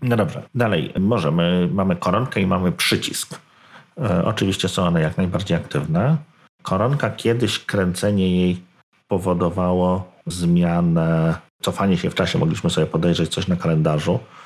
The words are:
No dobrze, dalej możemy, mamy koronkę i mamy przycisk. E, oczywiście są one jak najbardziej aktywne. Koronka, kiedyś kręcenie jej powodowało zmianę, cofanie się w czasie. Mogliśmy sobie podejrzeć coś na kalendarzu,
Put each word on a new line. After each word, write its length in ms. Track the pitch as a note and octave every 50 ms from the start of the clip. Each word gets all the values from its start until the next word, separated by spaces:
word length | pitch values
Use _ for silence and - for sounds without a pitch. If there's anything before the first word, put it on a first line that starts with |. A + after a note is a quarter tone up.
No 160 | - B2 A#2 G#2+
dobrze, 260 | G2+ - - - - - -
dalej 380 | B2 B2 A2 G2 E2 C#2+ - - -
możemy, 680 | F#2+ G2+ A#2+ G#2+ E2 D2 D#2 E2+ E2+ F2 F2+ F2+ F2 - -
mamy 220 | G2 F#2+ F#2+ F2
koronkę 460 | F2 - F#2 F2+ G#2+ B2+ B2+ - A2
i 60 | F#2+ F#2
mamy 240 | F#2 F#2 F#2 F2+
przycisk. 680 | E2 - - - - - - - - - - - - - - _ _ _ - - - - - _ - -
E, 240 | C#3+ G#2+ F2+ F2 -
oczywiście 420 | - G#2+ - - G2 F#2+ - - F#2
są 140 | - - F#2+
one 180 | F2 E2+ E2+
jak 160 | D#2+ D#2 E2 -
najbardziej 400 | F#2 F2 F#2 F2+ G2 - F2 E2
aktywne. 600 | - - - D2 C#2+ D#2 D#2 E2+ G#2+ C#3+ D#3+ D3 - - _ _ _ _ _ _ -
Koronka, 460 | - F#2+ F#2+ G#2+ B2+ C#3+ C#3+ - G#2+
kiedyś 500 | G#2 - - A2+ A#2 A#2+ A#2+ G#2+ - -
kręcenie 800 | - - - G#2 F#2+ F2+ F2 - - G#2 G#2 G2+ F#2 F#2 F2+ F#2
jej 160 | F2+ F2+ F2 F2+ - - _ _ _ _ _ _ _ -
powodowało 1040 | G#2 F#2 F2 F#2 F2+ E2+ F2+ E2+ E2+ F#2 F2+ F2+ F2+ F#2 F2+ F2+ F#2 F#2 F#2 - - _ - -
zmianę, 1080 | E2+ F2+ F2 E2+ F2 F2 F2 E2+ E2+ F2 F2 E2+ E2 E2 E2 E2 E2 D#2+ D#2+ E2 E2 E2 - _ _ _
cofanie 360 | - - F2+ - F#2+ G2 F#2 F2
się 120 | - F2+
w 60 | -
czasie. 240 | - F#2 E2+ - E2+
Mogliśmy 300 | E2 E2 D#2+ - - E2+
sobie 180 | - - D#2 D#2
podejrzeć 440 | - E2 E2 F2 E2+ D#2+ E2+ D#2
coś 160 | - - F2+ -
na 80 | F2+
kalendarzu, 640 | E2+ - E2+ E2 D#2 D#2 D#2+ D2+ D2+ D#2 E2+ F#2 A#2 - - - - -